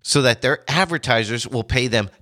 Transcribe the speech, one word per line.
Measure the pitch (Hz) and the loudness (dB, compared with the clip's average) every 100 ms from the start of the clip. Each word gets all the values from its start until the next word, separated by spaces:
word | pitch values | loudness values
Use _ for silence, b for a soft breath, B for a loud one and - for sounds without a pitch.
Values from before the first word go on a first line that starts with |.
so | - 147 | -2 2
that | 127 117 | 2 2
their | 127 151 - | 0 -2 -2
advertisers | 151 185 165 139 117 107 117 - | 0 0 -2 0 0 0 -4 -4
will | 123 | -6
pay | 110 131 123 | -2 0 0
them | 110 101 b | 0 -2 b